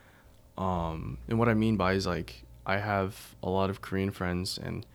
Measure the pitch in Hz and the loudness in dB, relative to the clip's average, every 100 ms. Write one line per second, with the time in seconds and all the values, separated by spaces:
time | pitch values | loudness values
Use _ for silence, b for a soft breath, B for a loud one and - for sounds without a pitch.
0 | b b b b - - 95 87 82 80 | b b b b -16 -4 0 0 -2 -4
1 | - - - 113 117 110 110 101 92 95 | -6 -8 -2 2 4 4 4 4 4 2
2 | 95 85 82 - - - - 98 104 98 | 2 -2 -4 -12 -20 -10 -2 0 2 0
3 | 95 - - - 92 95 95 95 - 95 | 0 -4 -18 -6 0 2 2 -2 -4 0
4 | 98 - 90 90 95 - 87 85 - | 0 0 -2 -2 -2 -6 -6 -8 -10